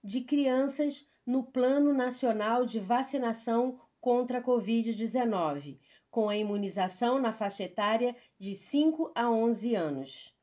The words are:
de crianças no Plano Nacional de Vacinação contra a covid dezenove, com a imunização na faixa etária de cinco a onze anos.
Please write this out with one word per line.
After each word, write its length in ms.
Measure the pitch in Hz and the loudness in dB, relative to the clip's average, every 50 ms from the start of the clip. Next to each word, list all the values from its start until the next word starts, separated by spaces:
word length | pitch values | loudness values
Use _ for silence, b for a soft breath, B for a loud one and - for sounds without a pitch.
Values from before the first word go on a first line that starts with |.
| - | -10
de 160 | 196 202 262 | -6 -6 -6
crianças 880 | 254 - 294 285 277 262 254 262 277 277 277 - 294 294 277 - - _ _ _ _ | -2 0 0 2 2 2 2 2 2 0 0 0 -2 -2 -2 -6 -12 _ _ _ _
no 160 | 240 254 262 | -2 -2 -2
Plano 520 | 254 - - 262 247 254 269 285 294 285 285 | -2 -2 0 2 2 4 4 4 4 4 4
Nacional 720 | 262 247 254 247 - 269 240 220 214 208 220 233 247 254 | 2 0 -2 -2 0 0 0 0 0 0 0 2 2 0
de 160 | 226 - 226 | 0 -2 -4
Vacinação 960 | 190 185 240 254 262 - - 269 247 226 226 - - 240 226 233 247 262 254 B B B B _ | 0 0 0 0 0 -2 -2 -2 -2 -2 -4 -4 -2 0 2 2 2 0 -2 B B B B _
contra 380 | - 247 240 247 247 247 247 247 | 0 2 2 2 2 0 -4 -2
a 20 | |
covid 520 | 247 254 247 233 190 202 226 233 220 226 226 | 0 2 2 2 2 2 0 0 0 0 -2
dezenove, 880 | 202 226 214 185 254 247 233 208 185 165 151 143 143 143 147 135 b b b b b b b | -2 -4 -2 0 0 0 2 0 0 0 0 -2 -4 -8 -12 -16 b b b b b b b
com 160 | - 233 214 | -2 0 0
a 80 | 208 208 | 0 0
imunização 840 | 208 214 208 202 202 202 196 190 202 185 190 - - 240 233 254 | 0 -2 -2 -2 -2 -2 -4 0 -2 -2 -2 0 0 0 2 2
na 140 | 269 262 226 | 2 0 0
faixa 320 | 220 - 214 202 202 - 196 | -2 -2 -4 -4 -2 -4 -8
etária 500 | 175 - - 202 208 220 226 247 247 240 B B B B | -6 -4 -2 0 2 2 2 2 0 -2 B B B B
de 160 | _ 190 196 196 | _ -10 -8 -8
cinco 560 | - - - - 285 302 320 311 311 330 - - | -8 -8 -2 0 4 4 4 2 2 -4 -4 -2
a 160 | 233 240 240 | 0 0 2
onze 420 | 233 220 226 233 233 190 202 240 233 | 2 2 2 2 0 0 0 -2 0
anos. 640 | 190 165 151 143 135 139 143 - - - - _ _ | 0 0 -2 -2 -4 -8 -10 -12 -16 -18 -20 _ _